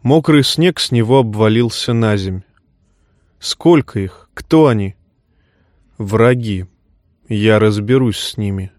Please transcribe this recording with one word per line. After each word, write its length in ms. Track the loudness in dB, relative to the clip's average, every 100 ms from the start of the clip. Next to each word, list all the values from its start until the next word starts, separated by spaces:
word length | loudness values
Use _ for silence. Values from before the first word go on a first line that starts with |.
Мокрый 420 | 2 2 4 2
снег 360 | 2 0 -2 -2
с 120 | -2
него 280 | -2 2 2
обвалился 720 | 0 0 0 2 -2 -4 -4
на 220 | 0 0 -2
земь. 240 | -4 -8 _ _ _ _ _ _ _ _ _ _
"Сколько 600 | -12 -2 2 2 0 -8
их? 300 | -8 -12 _
Кто 340 | -20 0 2 4
они?" 280 | 2 -4 -10 _ _ _ _ _ _ _ _ _ -12
"Враги. 680 | -4 2 2 2 -2 -6 -8 _ _ _ _ _ _
Я 320 | -2 2 4
разберусь 580 | 2 0 0 0 0 -4
с 200 | -10 -8
ними". 340 | -6 -6 -10